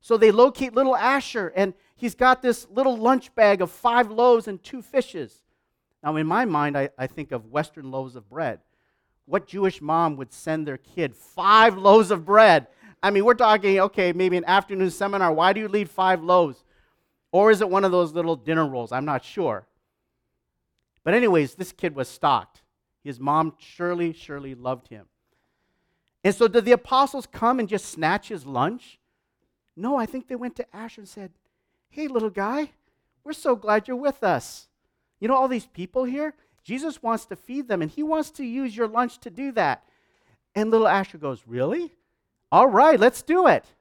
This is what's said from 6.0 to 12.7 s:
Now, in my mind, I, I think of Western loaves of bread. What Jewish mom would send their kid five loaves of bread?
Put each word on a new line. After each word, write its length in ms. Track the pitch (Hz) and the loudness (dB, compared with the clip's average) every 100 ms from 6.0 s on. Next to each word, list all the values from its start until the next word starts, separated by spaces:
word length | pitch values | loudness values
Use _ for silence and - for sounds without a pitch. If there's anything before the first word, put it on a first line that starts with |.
Now, 120 | 147 156 | -6 -4
in 100 | 156 | -2
my 180 | 190 | 0
mind, 320 | 240 151 147 143 | 0 -2 -2 -2
I, 140 | 139 - | -4 -6
I 80 | 131 | -12
think 240 | - 143 | -10 -10
of 220 | 123 110 | -12 -6
Western 400 | 143 151 - 135 | -6 -6 -12 -12
loaves 240 | 135 131 123 | -10 -12 -16
of 120 | 104 | _
bread. 320 | 131 147 90 _ _ _ _ _ _ | -8 -8 -8 _ _ _ _ _ _
What 220 | _ 180 196 | _ -6 -6
Jewish 340 | 190 190 - | -4 -4 -4
mom 360 | 147 165 165 143 | -2 0 0 -2
would 160 | 131 | -12
send 340 | - - 160 151 | -12 -8 -6 -6
their 100 | 131 | -10
kid 380 | _ - 147 | _ -6 -6
five 640 | 117 - - 185 214 233 190 | -8 -16 -2 4 6 6 4
loaves 320 | 196 214 185 | 6 6 6
of 140 | 202 | -2
bread? 420 | 160 208 220 160 123 | 2 6 8 6 2